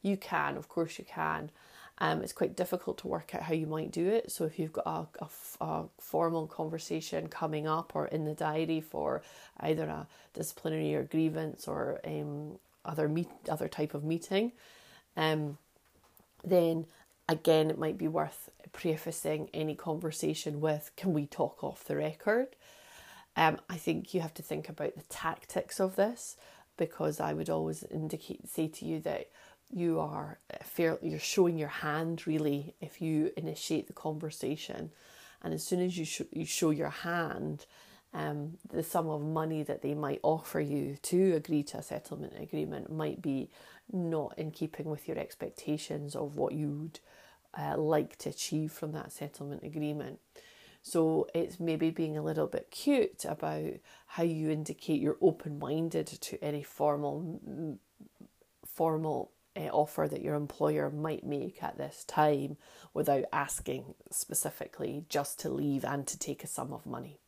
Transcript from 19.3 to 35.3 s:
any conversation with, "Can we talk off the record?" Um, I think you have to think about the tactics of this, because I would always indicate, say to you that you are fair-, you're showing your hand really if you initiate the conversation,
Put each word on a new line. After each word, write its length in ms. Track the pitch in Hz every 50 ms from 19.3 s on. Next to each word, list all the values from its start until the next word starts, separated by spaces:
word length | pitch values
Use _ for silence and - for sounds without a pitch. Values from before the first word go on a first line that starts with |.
| 156 151 156 - -
any 220 | 160 156 156 151
conversation 840 | - - 175 156 160 180 160 156 - - 156 160 - - 156 147 147
with, 300 | 151 156 151 151 - - _
"Can 180 | - - 190 165
we 120 | 151 147
talk 380 | 143 - - 151 - - - -
off 200 | 143 - - -
the 140 | - 147
record?" 500 | 147 151 156 160 - - 208 214 240 262 254 - _ - - - - - - - - - - - - - _ _
Um, 240 | - 160 160 160 - - _
I 80 | 180
think 360 | 165 - - 165 165 - - -
you 80 | 180
have 120 | 165 160 -
to 80 | - 160
think 260 | - 156 156 156 -
about 260 | 156 - 147 - -
the 80 | - -
tactics 760 | - - - - 165 160 - - - - 180 - - - -
of 160 | 190 190 190
this, 400 | - 196 214 240 - - - - - - - - - - _ _
because 420 | - 170 156 - - 160 151 156 -
I 140 | 160 156 151
would 160 | 156 160 165
always 340 | 160 160 160 160 160 156 -
indicate, 680 | - - 160 156 156 - 160 - - - - - -
say 180 | - - 160
to 180 | 156 156 - -
you 140 | 156 160 156
that 280 | - - 147 - - - _ - - - - _ _ _ -
you 280 | 180 175 170 165 160
are 360 | 160 147 147 - - - - - _ _ - -
fair-, 380 | - - - - 170 160 160 -
you're 160 | - 165 156
showing 400 | 151 - - - - 185 170 170
your 120 | 160 151 143
hand 580 | - - - 151 147 156 165 165 165 160 -
really 480 | 165 156 156 156 151 143 143 143 160 - _
if 200 | - 151 - -
you 300 | 170 160 156 151 151 175 -
initiate 500 | - 160 160 151 - - - 165 147 -
the 60 | - -
conversation, 960 | - - 156 156 151 165 156 151 - - 131 147 156 - - - - 160 160 - - - - - - - -